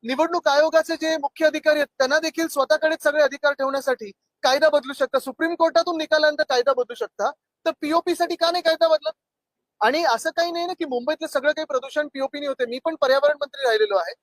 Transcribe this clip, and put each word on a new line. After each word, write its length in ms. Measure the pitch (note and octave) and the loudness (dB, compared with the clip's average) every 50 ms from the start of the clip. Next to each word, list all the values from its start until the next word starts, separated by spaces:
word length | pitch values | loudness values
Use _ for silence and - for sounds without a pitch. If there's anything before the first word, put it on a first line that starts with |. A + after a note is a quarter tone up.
| _ | _
निवडणूक 460 | A3+ C4 B3+ D#4+ E4+ E4+ F4 - D4+ | -6 0 0 0 0 0 0 0 2
आयोगाचे 480 | C#4 C#4+ D4+ D#4+ D#4 D#4+ D#4 - E4 | 4 4 4 4 4 2 2 2 -4
जे 200 | D#4 D#4+ D#4+ D#4+ | -4 -2 -2 -2
मुख्य 300 | D#4+ C#4 C#4 _ - D#4+ | -2 -4 -6 _ 0 0
अधिकारी 320 | D#4 D4 D#4 - D#4 D4+ D4+ | 0 0 2 2 2 2 2
आहेत 80 | C#4+ | 0
त्यांना 320 | - _ _ C4+ B3+ C#4+ D#4 | -4 _ _ 0 2 2 0
देखील 300 | D#4+ D#4+ - - E4 D#4+ | 0 -2 -4 -2 -4 -4
स्वतःकडेच 540 | - C#4+ C4+ C4 D#4 D#4 D#4 D#4 D#4+ D#4 - | 0 -2 0 2 2 2 2 0 -2 0 -2
सगळे 200 | D4+ D4 D4+ D4+ | -2 2 2 2
अधिकार 300 | C4+ C4 C#4+ - D4 C#4+ | 2 0 0 -2 -2 0
ठेवण्यासाठी 580 | _ C4+ C4+ C4+ C#4 C4 C4+ B3+ - A3 G3+ G3 _ _ _ _ _ - | _ -4 -4 -4 -4 -2 -2 -4 -4 -4 -16 -16 _ _ _ _ _ 0
कायदा 260 | B3+ B3+ C#4+ C#4+ D#4 | 2 2 4 4 4
बदलू 240 | D4 D4 B3 C4 C#4+ | 4 4 0 -2 -4
शकता, 260 | - C#4 B3+ - C4 | -4 -4 0 0 -2
सुप्रीम 360 | - C4+ B3+ _ D#4 E4 F4 | -4 -4 -6 _ -2 -2 0
कोर्टातून 440 | E4 E4 E4 - E4 E4+ - F4 D#4+ | 2 0 2 2 2 0 0 -2 -4
निकाल 180 | D#4 D4 D#4 | -2 0 0
आल्यानंतर 280 | D#4 D4+ D4+ D4+ D4 D4+ _ | 2 2 2 2 0 -2 _
कायदा 240 | C#4 B3 B3 C4 C4+ | 0 0 2 2 0
बदलू 220 | C4 B3 _ A#3+ | 0 -2 _ -6
शकता, 360 | - A3+ G3+ _ _ G3+ B3 D4 _ _ _ _ _ _ | -8 -8 -10 _ _ -4 -4 -4 _ _ _ _ _ _
तर 40 | E4 D#4+ _ | -4 -4 _
पीओपी 340 | - D4 D#4 E4+ E4+ - F4 | -4 0 0 0 0 0 -2
साठी 220 | - F4 D#4+ E4+ | -2 -2 -4 -2
का 140 | - E4+ E4 | -2 -2 -2
नाही 120 | E4+ F4+ F4 | -2 0 0
कायदा 260 | E4 D#4+ D#4+ E4 E4 | 0 2 2 2 2
बदलत? 240 | D#4+ D4+ D4 D#4 D#4+ _ _ _ _ _ _ _ _ _ _ _ _ _ | 2 2 0 -6 -10 _ _ _ _ _ _ _ _ _ _ _ _ _
आणि 240 | G#3 A3 C4 D#4 E4+ | 0 2 2 2 0
असं 260 | D4 A#3 A3 - D#4+ | 0 0 0 -2 -4
काही 220 | D#4+ - E4+ F4 E4+ | -2 -2 -2 -2 -2
नाही 140 | E4+ E4+ | -4 -6
ना 60 | F4 F#4 | -6 -6
की 120 | _ E4+ | _ -6
मुंबईतलं 420 | D4 - B3 A#3+ C4 D#4 D4+ D#4+ | -4 -4 -4 -2 -4 -4 -4 -6
सगळं 260 | D4+ - C#4+ B3 D4 D4+ | -6 -4 -2 -2 0 -2
काही 120 | D#4 D#4 | -2 -6
प्रदूषण 440 | - D4 B3+ B3 C4+ - D4+ D4+ D4 _ | -4 -4 -6 -6 -4 -6 -6 -6 -6 _
पीओपी 280 | C4+ C4+ C4+ - C#4+ | -8 -8 -6 -6 -8
ने 60 | C#4+ | -8
होते. 200 | C#4+ C4+ _ B3+ | -8 -4 _ -6
मी 120 | A#3 A#3 C4 _ | -6 -6 -6 _
पण 100 | E4 D#4+ | -6 -2
पर्यावरण 420 | - - C4 C4 C#4 C#4 D4 D4+ D4 | 0 2 2 2 4 4 2 0 0
मंत्री 260 | C#4+ C#4 _ C#4 C#4 | -6 -12 _ -4 0
राहिलेलो 300 | B3 A3 G#3+ G#3+ G#3 G3+ | 0 2 2 2 2 0
आहे. 180 | F#3+ E3+ F3 A3+ _ | -2 -2 -2 -8 _